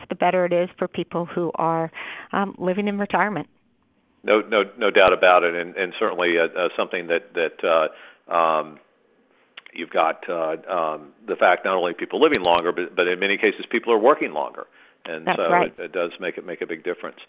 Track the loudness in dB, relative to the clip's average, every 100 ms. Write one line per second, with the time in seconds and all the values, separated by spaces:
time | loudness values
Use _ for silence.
0 | -8 -2 0 2 2 0 -2 -4 -8 -6
1 | -6 -6 -6 -4 -4 -2 -2 -2 -4 -8
2 | -16 -16 -6 -4 -4 -4 -4 -2 -4 -4
3 | -2 0 0 -2 -10 _ _ _ _ _
4 | _ _ 2 2 4 0 0 0 2 6
5 | 6 6 6 6 4 -2 -6 -4 -6 -2
6 | -4 0 0 2 0 0 -4 -2 -4 -4
7 | -2 -2 -2 -4 -4 -2 2 2 2 -4
8 | -20 _ -4 0 2 2 -4 -12 _ _
9 | _ _ _ _ _ -20 _ -14 -6 0
10 | 0 -2 -6 -4 -4 -6 -4 -2 -2 -4
11 | -12 _ -8 2 4 4 0 0 -2 -4
12 | -6 2 2 2 2 2 2 -2 -4 0
13 | 0 0 -2 2 0 0 -4 -4 2 4
14 | 4 4 0 -6 -8 -10 -18 _ _ _
15 | -12 -8 -4 -2 2 2 0 -6 -8 -4
16 | -4 -4 -8 -8 -10 -10 -8 -8 -8 -8
17 | -10 -16